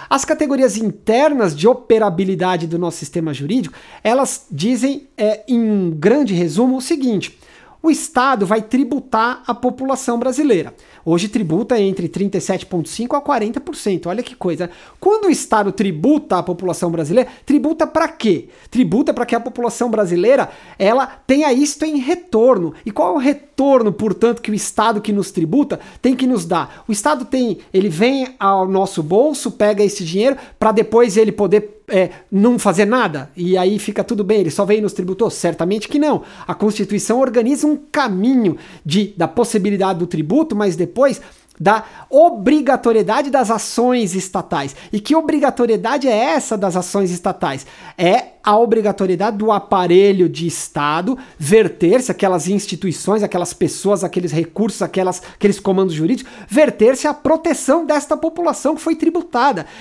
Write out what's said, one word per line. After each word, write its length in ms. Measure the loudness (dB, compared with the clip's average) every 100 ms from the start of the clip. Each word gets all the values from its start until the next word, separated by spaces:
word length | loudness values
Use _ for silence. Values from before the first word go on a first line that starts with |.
| -4
As 160 | -4 -2
categorias 520 | -2 0 2 2 2
internas 760 | -4 -4 0 2 2 2 0 2
de 120 | 2
operabilidade 960 | 2 2 2 2 0 -2 -2 -2 -2 -4
do 140 | -4
nosso 180 | -4 -6
sistema 380 | -8 -6 -4 -4
jurídico, 400 | -2 -2 -2 -10 -20 -6
elas 440 | 0 0 0 -4 -10
dizem, 560 | -4 -2 0 0 -4 -10 -2
é, 280 | -2 -2 -2
em 440 | 0 2 0 -2
grande 420 | 0 2 2 2
resumo, 420 | 0 0 0 0 0
o 60 |
seguinte: 580 | -2 -2 0 -2 -4 -14 -20 -20 -20 _
o 80 | 0
Estado 560 | 0 -2 0 0 0 0
vai 160 | -2
tributar 800 | 0 -2 0 -4 -2 -2 0 -2 -6
a 80 | -4
população 640 | -4 -2 -4 -2 -2 -2
brasileira. 540 | -2 0 2 2 0 -12 _ -10 -2
Hoje 240 | 0 0
tributa 500 | -2 -2 -2 0 0
entre 300 | 0 -2 -6
trinta 280 | -4 -4 -2
e 40 |
sete 240 | -4 -6 -4
ponto 240 | -6 -6
cinco 260 | -8 -4 -4
a 60 |
quarenta 400 | -2 -2 -2 -4
por 120 | -8
cento. 360 | -6 -4 -4 -4
Olha 120 | -6
que 140 | -8 -8
coisa. 340 | -6 -4 -6 -10 -20 -4
Quando 260 | 0 2 2
o 60 |
Estado 400 | 0 0 0 0
tributa 680 | 0 -2 0 2 2 0 -2
a 60 |
população 480 | -2 -4 -4 -2 -2
brasileira, 380 | -2 0 0 0 -6 -2
tributa 420 | 0 0 -2 -2
pra 220 | 0 -2
quê? 400 | 0 0 0 -2 -20 -6
Tributa 440 | 0 2 2 0
pra 120 | -2 -2
que 80 |
a 60 | -2
população 500 | -4 -4 -4 -2 -2
brasileira, 600 | 0 0 2 4 4 2 -8 -20 -2
ela 300 | 2 2 0 -6 0
tenha 280 | 2 4
isto 320 | 2 0 0 -4
em 120 | -2
retorno. 760 | -2 -4 -2 4 4 4 0 -6 -8
E 60 |
qual 220 | -2 0
é 20 | 0
o 20 |
retorno, 760 | 0 -2 -6 -2 2 4 2
portanto, 480 | 0 -4 0 0 0
que 100 | -4
o 20 |
Estado 460 | -6 -4 0 0 0
que 140 | -2
nos 180 | -2 -2
tributa 480 | -4 0 0 0 -4 -10 -2
tem 160 | -2 0
que 100 | 0
nos 180 | 0 -2
dar? 380 | -4 -4 -10 -6
O 60 |
Estado 320 | -2 0 -2
tem, 360 | -2 -2 -2 -4 -2
ele 140 | 0 0
vem 480 | 2 0 0 -4 -2
ao 300 | 0 2 2
nosso 340 | 0 0 -4
bolso, 500 | 0 2 2 0 -6
pega 300 | 0 0 2
esse 220 | 0 -2
dinheiro 320 | -4 0 0 -2 -8 -2
pra 140 | 0
depois 420 | 2 2 4 4 4
ele 160 | 2
poder, 500 | 2 2 2 0 -10 -2
é, 220 | 0 0 -4 -4
não 300 | 2 2 4
fazer 260 | 2 2 2
nada? 460 | 2 0 -4 -10 -6
E 200 | 0 2
aí 220 | 2 0
fica 240 | -4 -6
tudo 200 | -4 -4
bem, 180 | 0 0
ele 100 | 0
só 140 | 0 2
veio 140 | 2
e 20 |
nos 120 | 0
tributou? 360 | -4 -6 -2 -2
Certamente 580 | 0 -4 -2 -2 -2 -2
que 100 | 0
não. 260 | 0 0 -4 -14 -10
A 80 |
Constituição 680 | -2 -2 0 -2 -2 0 0
organiza 460 | 2 2 0 0 0
um 120 | -2 -4
caminho 640 | -2 -2 0 2 2 2 -2 -10 -14 -2
de, 280 | -2 -2 -2
da 120 | -2
possibilidade 680 | 0 0 0 0 0 0 -2
do 60 | -4
tributo, 500 | -4 0 0 0 0
mas 200 | -2 -2
depois 460 | -4 0 0 0 -10 -20 _ -2
da 280 | 2 2 -2 -18 2
obrigatoriedade 1200 | 6 6 4 2 2 2 2 2 2 2 0 0
das 200 | 0 0
ações 640 | -2 -2 0 2 2 0 -4
estatais. 600 | -4 -8 -4 -6 -6 -10 -8
E 80 | -6
que 160 | 0 0
obrigatoriedade 960 | 0 0 0 0 0 0 0 -2 0
é 20 |
essa 460 | 0 2 0 -2 -4
das 180 | -2 -2
ações 340 | -2 -2 -2
estatais? 540 | -2 -4 -4 -4 -6 -10 -20 -20 -2
É 320 | 2 2 0 -4
a 140 | 2 4
obrigatoriedade 800 | 4 2 0 0 -2 0 -2 -2
do 120 | 0
aparelho 800 | 0 0 0 4 6 6 4 2
de 200 | 0 -6
Estado 720 | -6 -8 -4 -2 0 -2 -6 -10 -10
verter-se, 720 | 2 4 4 2 2 2 0
aquelas 380 | -2 0 0 -2
instituições, 760 | -4 -4 -6 -6 -4 -2 0
aquelas 300 | 0 -4 -6
pessoas, 500 | -2 -4 -2 -2 0
aqueles 280 | -2 -4 -2
recursos, 500 | -2 -4 -2 -4 -2
aquelas, 400 | -4 -2 -2 -4 -12 -2
aqueles 240 | 0 0
comandos 340 | 0 0 0
jurídicos, 380 | 0 -2 -2 -6 -20 -2
verter-se 580 | 2 2 4 2 4 -2
à 60 |
proteção 720 | -2 0 0 0 -2 0 0 0
desta 320 | -2 -2 -4
população 580 | -4 -2 -2 -2 -2 -2
que 60 |
foi 140 | -4 -2
tributada. 680 | 0 -2 -4 0 0 0 -6 -16